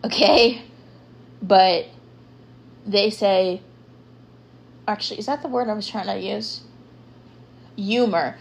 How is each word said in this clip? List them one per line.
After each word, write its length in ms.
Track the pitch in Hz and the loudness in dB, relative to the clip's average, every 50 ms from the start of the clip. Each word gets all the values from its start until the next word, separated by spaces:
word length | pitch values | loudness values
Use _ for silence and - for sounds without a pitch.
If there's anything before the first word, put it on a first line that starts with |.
| - | -8
okay? 580 | 226 - - - 202 - - 233 233 247 - - - - - - - - - - - - - - - - - | -6 -2 2 2 4 6 6 4 4 2 -2 -12 -20 -20 -20 -20 -20 -20 -20 -20 -20 -20 -20 -20 -20 -18 -14
But 440 | - 180 202 190 190 185 180 165 160 - - - - - - - - - - - - - - - - - - - - | 0 4 6 6 6 6 4 0 -2 -6 -14 -20 -20 -20 -20 -20 -20 -20 -20 -20 -20 -20 -20 -20 -20 -20 -20 -16 -10
they 240 | 208 202 202 202 214 | -2 0 2 2 2
say, 520 | 208 - 214 202 196 185 190 185 180 190 - - - - - - - - - _ - - - - - - - _ - - - - - - - - | 0 0 0 2 2 2 2 0 -2 -6 -10 -18 -20 -20 -20 -20 -20 -20 -20 _ -20 -20 -20 -20 -20 -20 -20 _ -20 -20 -20 -20 -20 -12 -6 -6
actually, 320 | 214 208 - - 214 - | -6 -6 -6 -10 -8 -8
is 60 | 214 | -6
that 160 | 262 277 294 | -6 -6 -6
the 60 | - 320 | -6 -6
word 200 | 254 247 247 226 | -4 -4 -2 -2
I 60 | 214 | -4
was 140 | 214 202 - | -6 -8 -8
trying 180 | - 214 190 | -8 -8 -6
to 120 | 190 196 196 | -6 -6 -6
use? 440 | 185 190 202 208 226 226 - - - - - - - - - - - - - - - - - - - - - - - - - | -6 -6 -6 -6 -8 -10 -12 -14 -16 -20 -20 -20 -20 -20 -20 -20 -20 -20 -20 -20 -20 -20 -20 -20 -20 -20 -20 -20 -20 -20 -12
Humor. 600 | - 202 196 220 240 247 233 180 165 156 127 - - | -10 -6 -2 0 0 0 2 0 -2 -2 -4 -6 -12